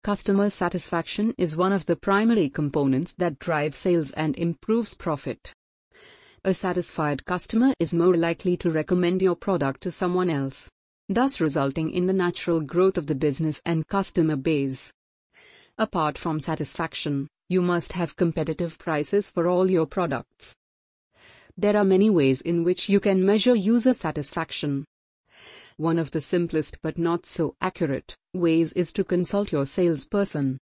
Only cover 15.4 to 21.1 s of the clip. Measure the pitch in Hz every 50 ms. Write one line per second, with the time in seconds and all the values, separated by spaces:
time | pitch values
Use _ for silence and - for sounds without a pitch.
15.4 | - - - - _ _ _ - 220 - - 180 156 151 139 - - 175 156 156
16.4 | 139 - 160 156 151 - - - 170 160 - - - 156 147 139 139 - _ _
17.4 | _ _ 175 185 180 180 175 170 165 - - 175 175 160 - - 185 165 160 -
18.4 | 156 156 160 - 175 165 - - - - 160 147 151 - - 202 202 - _ -
19.4 | 165 175 180 180 190 185 185 170 160 - - 196 175 160 139 120 - _ _ _
20.4 | - - - _ _ _ _ _ _ _ _ _ _ _